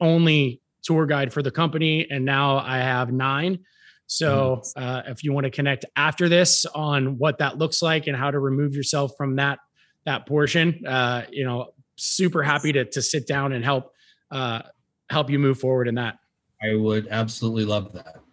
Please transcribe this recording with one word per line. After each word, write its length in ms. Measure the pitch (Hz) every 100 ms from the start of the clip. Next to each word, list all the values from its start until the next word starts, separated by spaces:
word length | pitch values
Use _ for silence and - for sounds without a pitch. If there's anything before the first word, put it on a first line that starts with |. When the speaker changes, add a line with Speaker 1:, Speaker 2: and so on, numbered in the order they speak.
Speaker 1:
only 600 | 165 165 165 151 135 120 _ _
tour 240 | - 160 151
guide 260 | 143 135
for 100 | 147
the 80 | 135
company, 560 | 156 165 156 160 156 160
and 120 | 139
now 340 | 131 139 139 135
I 200 | 131 131
have 320 | 127 127 123
nine. 480 | 131 135 139 175 185 185 _ - _ -
So, 560 | - 160 139 131 123 - -
Speaker 2:
Mm. 60 |
Speaker 1:
uh, 200 | 127 127 -
if 140 | 123
you 80 | 147
wanna 180 | 139 139
connect 360 | - 143 135 - -
after 320 | 151 - 175
this 380 | 175 175 - 165
on 500 | 151 151 143 135 131
what 200 | 151 -
that 180 | 143 -
looks 240 | 160 -
like 260 | 165 160 151
and 80 | 131
how 140 | 139
to 80 | 143
remove 360 | 135 135 147
yourself 380 | 139 131 147 139 -
from 200 | 139 131
that, 220 | 143 139 _ _ _ _
that 220 | - 131 -
portion, 580 | 147 147 170 165 165 135
uh, 380 | 131 123 123 113
you 140 | -
know, 280 | 131 120 123 - _ -
super 460 | - - 185 170
happy 300 | 143 143 151
to, 120 | 139
to 160 | 123 139
sit 260 | - 151 120
down 260 | 139 139
and 120 | 127
help, 280 | 120 139 135 _ _ _ -
uh, 300 | 135 127 113 - - _ _ -
help 220 | 151 135
you 80 | 143
move 200 | 143 131
forward 300 | 127 127 120
in 60 |
that. 240 | 117 117 - _ _ _ -
Speaker 3:
I 120 | 110
would 340 | 110 107 107 107
absolutely 540 | 107 113 - 117 113
love 300 | 104 104 95
that. 220 | 87 - - _